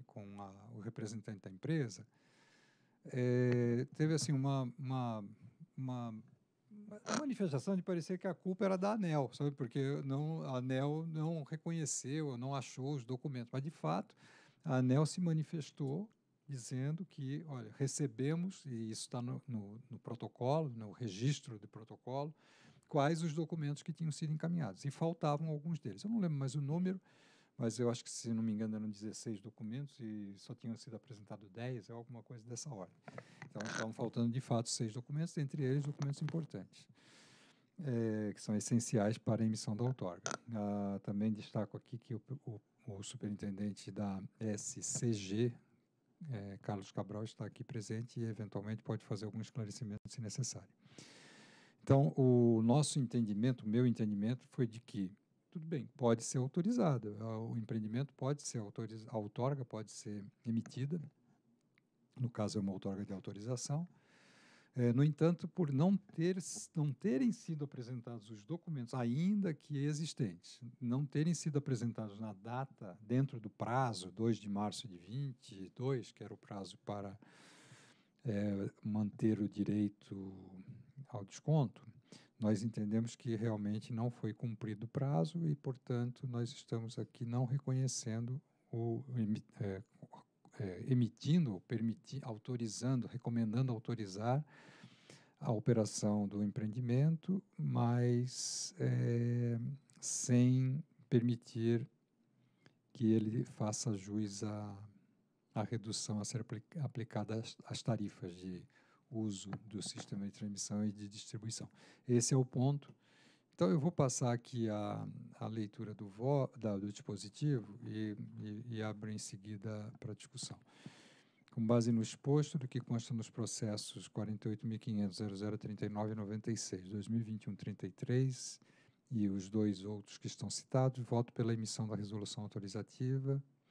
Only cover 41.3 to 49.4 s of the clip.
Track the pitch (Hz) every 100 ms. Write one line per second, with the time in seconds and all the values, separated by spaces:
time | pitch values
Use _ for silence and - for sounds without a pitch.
41.3 | 107 - 117 101 107 - 120 - 110 -
42.3 | 135 - 104 - _ 113 98 - 117 104
43.3 | 101 104 98 104 95 104 101 101 95 101
44.3 | - 110 104 - - - - 120 107 95
45.3 | 107 120 - _ _ _ _ _ _ 156
46.3 | 110 101 98 - 101 95 110 98 104 110
47.3 | - 107 - 117 113 101 113 123 120 113
48.3 | 104 104 101 104 107 - 110 - 101 107
49.3 | 110